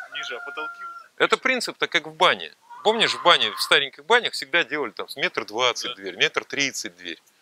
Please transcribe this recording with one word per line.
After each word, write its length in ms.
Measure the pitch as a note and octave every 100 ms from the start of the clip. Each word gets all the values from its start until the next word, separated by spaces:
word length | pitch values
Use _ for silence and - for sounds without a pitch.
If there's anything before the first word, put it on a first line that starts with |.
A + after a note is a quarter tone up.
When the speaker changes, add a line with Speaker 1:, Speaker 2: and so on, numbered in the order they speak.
| - -
Speaker 1:
Ниже, 200 | - -
а 40 |
потолки? 440 | - - C6+ - - - - -
Speaker 2:
Это 200 | D#3+ G#3+
принцип, 400 | B3+ B3+ F3+ -
так 140 | D3+
как 160 | E3+ D3+
в 60 | D#3
бане. 360 | F3 G#2 D#2 - - -
Помнишь, 300 | G3+ A3+ D3+
в 100 | -
бане, 280 | F3 D3+ A2
в 100 | F#2
стареньких 440 | - D#3+ C#3 - D3+
банях 280 | A#3+ D#3+
всегда 300 | - C3+ E3+
делали 280 | A#2+ D3+ A#2
там 160 | G2+ F#2
с 80 | C#3
метр 300 | F3+ - G#2
двадцать 460 | G#2+ B2 A2 A#2+
Speaker 1:
Да. 40 | A#2
Speaker 2:
дверь, 200 | G2 F#2+
метр 260 | D#3 C#3
тридцать 540 | - C3+ C#3 - G#2+ F2
дверь. 240 | F2+ D#2+ _ _